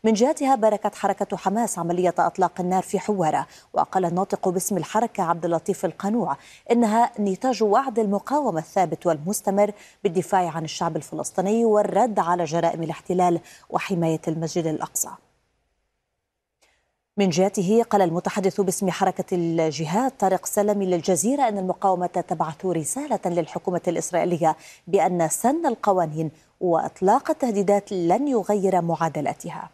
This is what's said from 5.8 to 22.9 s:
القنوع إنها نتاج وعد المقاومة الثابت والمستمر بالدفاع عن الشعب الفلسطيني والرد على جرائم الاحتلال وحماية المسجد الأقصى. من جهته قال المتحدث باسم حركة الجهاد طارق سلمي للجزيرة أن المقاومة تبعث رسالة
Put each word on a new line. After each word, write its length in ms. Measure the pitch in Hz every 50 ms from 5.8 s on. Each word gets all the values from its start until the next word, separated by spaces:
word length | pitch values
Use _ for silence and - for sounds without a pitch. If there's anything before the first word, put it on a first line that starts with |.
| -
القنوع 520 | 170 151 _ - 196 214 240 190 170 139 - - - - - _ -
إنها 400 | 240 240 240 208 214 226 240 226 - -
نتاج 440 | 208 202 190 - - 262 247 - 226
وعد 360 | 208 196 233 269 269 214 233
المقاومة 600 | 220 196 202 196 - - 269 302 294 240 175 160
الثابت 460 | 156 - - 202 185 165 175 - -
والمستمر 680 | 180 160 147 147 180 208 - - 208 196 196 208 202 208 - - - _ _ -
بالدفاع 460 | 202 160 185 170 - - 190 180 165
عن 140 | 151 165 160
الشعب 320 | 156 - - 180 170 160
الفلسطيني 680 | 156 151 - - 156 151 - - - 180 196 214 233 233
والرد 540 | 226 214 208 208 - - 190 233 247 208 202
على 240 | 175 165 180 175 170
جرائم 400 | 147 156 170 170 165 - 160 165
الاحتلال 560 | 156 160 - - - 180 180 180 180 170 165 - - - - - _
وحماية 520 | - 170 - - 196 170 170 160 160 160 -
المسجد 380 | - 160 165 165 160 - 180 160
الأقصى. 420 | 160 156 - - - _ - - - - - _ _ _ _ _ _ _ _ _ _ _ _ _ _ _ _ _ _ _ _ _ _ _ _ _ _ _ _ _ _ _ _ _ _ _ _ _ _ _
من 120 | - 202 185
جهته 540 | 151 165 190 202 196 214 185 180 214 233 233 -
قال 120 | - 202
المتحدث 600 | 190 170 160 175 - 196 - - 185 190 - -
باسم 280 | 196 180 180 - 202 185
حركة 360 | 165 - 196 185 180 - 185 -
الجهاد 800 | 190 180 170 165 165 165 160 160 143 135 165 147 170 208 262 262
طارق 340 | 254 _ 202 190 185 180 -
سلمي 400 | - - 208 202 208 208 208 196
للجزيرة 640 | 185 180 170 - - 185 156 180 226 277 285 269
أن 100 | 226 208
المقاومة 500 | 196 185 185 175 - - 196 185 180 180
تبعث 580 | 175 - 180 165 - 185 160 170 160 156 _ -
رسالة 540 | 185 175 165 151 -